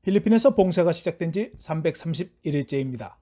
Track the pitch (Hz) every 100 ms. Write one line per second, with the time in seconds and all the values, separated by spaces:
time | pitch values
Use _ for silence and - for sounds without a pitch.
0 | - 202 202 226 277 240 185 175 170 160
1 | 180 - 165 170 233 - - 160 160 -
2 | 165 156 180 _ 165 143 123 139 135 120
3 | 98 -